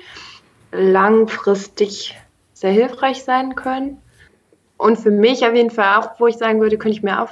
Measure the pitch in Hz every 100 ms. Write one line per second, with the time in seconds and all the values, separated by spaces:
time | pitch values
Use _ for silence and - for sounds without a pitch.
0 | - - - - _ _ _ 180 190 190
1 | 202 226 220 - - 196 - - 202 -
2 | - - _ _ _ _ 190 202 254 247
3 | 269 262 - 254 262 254 254 262 277 285
4 | _ _ _ _ _ _ _ - 208 226
5 | 220 208 226 262 233 240 233 226 196 208
6 | 226 - 233 226 226 220 214 214 220 208
7 | 202 190 233